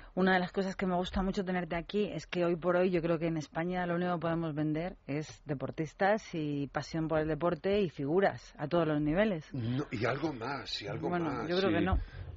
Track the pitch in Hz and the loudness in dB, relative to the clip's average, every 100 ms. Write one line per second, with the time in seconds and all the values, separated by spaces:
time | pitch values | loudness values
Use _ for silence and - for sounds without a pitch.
0 | - 185 190 185 180 - 190 190 185 180 | -8 2 4 4 0 -2 -4 -2 0 0
1 | 180 202 190 202 185 180 170 175 156 208 | 0 -2 -2 -2 -2 -2 -2 -4 -2 -2
2 | 208 160 - 180 170 175 175 175 185 180 | 0 -2 -6 0 2 2 2 4 4 2
3 | 165 165 165 160 - 160 175 180 175 170 | 2 0 0 -2 -4 -4 -2 -2 -2 0
4 | 180 175 165 165 165 147 151 151 180 - | 0 0 0 0 -2 0 0 0 -2 -8
5 | - 143 156 - 143 139 131 131 156 - | -6 -6 -6 -10 -6 -4 -4 -4 -4 0
6 | 196 214 - 165 151 143 139 151 - 165 | 2 2 0 -4 -2 -2 -2 -4 -4 -2
7 | 160 160 156 147 170 170 190 202 180 - | 0 2 0 0 0 0 0 2 2 0
8 | 139 180 190 120 - - 143 170 156 147 | 0 4 4 0 -10 -8 0 2 4 2
9 | 151 170 220 165 - 131 113 127 - 113 | 2 4 2 0 -4 -4 -2 -2 -2 0
10 | 113 139 160 127 120 139 101 - 101 110 | 0 0 -2 -2 -4 -6 -6 -8 -6 -4
11 | 165 175 156 123 113 180 190 165 185 190 | -2 0 0 -2 0 2 2 4 2 2
12 | - - - | -2 -10 -12